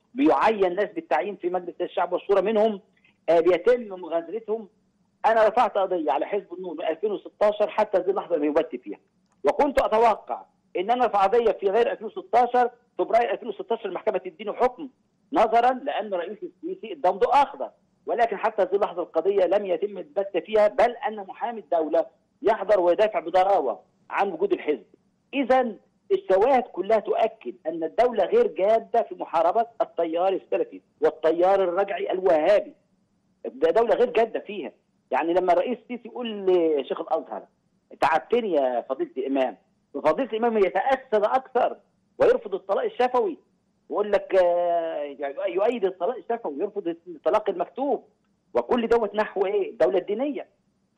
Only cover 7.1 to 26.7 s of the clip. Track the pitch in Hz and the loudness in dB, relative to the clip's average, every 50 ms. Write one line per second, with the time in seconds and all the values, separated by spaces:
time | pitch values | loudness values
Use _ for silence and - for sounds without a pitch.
7.1 | 202 - - - _ - 208 208 208 - 214 208 - 220 214 - - 180 - 185 | -4 -4 -10 -12 _ 0 0 0 2 0 -2 -2 0 -2 -2 0 0 -2 0 0
8.1 | 190 196 185 175 170 151 147 151 143 160 156 - - 123 - 101 98 - _ _ | -2 -4 -2 -4 -2 -2 0 0 0 0 -2 -2 -6 -12 -12 -12 -16 -16 _ _
9.1 | _ _ _ _ _ _ - 143 - - 277 302 240 269 - 202 208 220 233 226 | _ _ _ _ _ _ -2 -2 2 2 2 2 2 0 0 2 2 4 4 4
10.1 | 202 - - - 117 - - _ _ _ _ _ - 165 185 214 240 247 247 220 | 2 0 -4 -10 -10 -10 -10 _ _ _ _ _ -8 -6 -2 -2 0 0 0 0
11.1 | 202 202 190 196 233 240 240 214 180 - 190 196 190 233 233 - 185 - 208 214 | 2 2 2 2 2 2 2 2 0 0 -2 0 2 2 0 0 -2 -6 -10 -12
12.1 | - 190 175 - - 233 254 240 240 247 247 240 - _ _ _ _ - 180 170 | -12 -12 -10 0 2 2 2 2 2 0 0 0 -2 _ _ _ _ -6 -4 0
13.1 | 208 226 240 - 196 - 214 240 196 - 185 - 233 220 - 196 175 - - 220 | 2 2 2 2 -4 -6 -6 -10 -10 -10 -6 -6 -6 -6 -6 -8 -8 -4 -4 -2
14.1 | 190 175 - 185 165 - 220 202 180 - 233 254 - - 156 - _ _ _ _ | -4 -4 -6 -8 -14 -10 -10 -8 -4 0 0 0 0 -2 -14 -14 _ _ _ _
15.1 | _ _ _ - 135 165 220 220 220 233 240 254 262 247 - - 139 170 208 214 | _ _ _ -4 2 2 2 4 4 4 4 4 2 0 -4 -6 -6 -4 -4 -4
16.1 | 190 175 165 190 214 - - 170 - _ - 349 381 - - 226 175 147 135 180 | -4 -6 -6 -6 -8 -12 -12 -14 -14 _ -10 -10 -10 -10 -10 -14 -10 -2 0 0
17.1 | 190 190 233 - 247 277 277 - - - 123 110 - _ _ _ _ _ - 135 | 2 2 2 4 4 4 4 2 0 -10 -10 -10 -12 _ _ _ _ _ -8 -6
18.1 | 170 220 233 226 208 185 - 220 - - 190 180 185 202 208 - 170 175 170 - | -2 0 0 0 0 -2 -4 -4 0 0 0 0 2 0 -2 -2 -4 -6 -8 -4
19.1 | - 160 156 196 202 196 185 165 180 208 208 190 175 160 185 208 202 185 175 - | -4 -2 0 2 2 2 2 2 2 0 0 -2 -4 -4 -4 -6 -8 -10 -14 -10
20.1 | - 196 196 196 - 175 - - 214 214 208 208 208 - 220 233 240 - - 208 | -6 -6 -6 -4 -4 -6 -6 0 2 4 4 4 4 2 0 0 0 -2 -6 -8
21.1 | 220 214 196 196 - - 196 233 233 220 190 - 170 165 160 151 233 330 - - | -8 -8 -14 -14 -12 -8 -8 -8 -8 -8 -8 -4 -2 -2 -2 0 0 -2 -2 -2
22.1 | _ _ _ _ _ - - 190 220 214 196 185 214 196 170 175 175 170 220 214 | _ _ _ _ _ -4 0 0 0 0 2 2 2 4 4 4 4 4 2 0
23.1 | 214 170 160 170 170 185 185 196 202 180 139 120 104 - - _ _ _ _ - | 0 -2 -4 0 2 2 4 4 2 2 2 -2 -4 -6 -10 _ _ _ _ -8
24.1 | 113 156 196 202 170 156 190 196 180 - - 151 151 - - _ _ _ _ _ | -4 -2 -2 -2 -2 -2 0 0 0 -2 -2 -4 -4 -4 -4 _ _ _ _ _
25.1 | _ _ _ _ - 277 269 208 254 262 247 233 196 - _ _ _ _ _ - | _ _ _ _ -4 -4 0 2 2 2 2 0 -4 -10 _ _ _ _ _ -2
26.1 | 196 190 - - 190 190 214 262 277 247 240 - | -2 -2 0 2 2 4 4 4 4 2 2 -2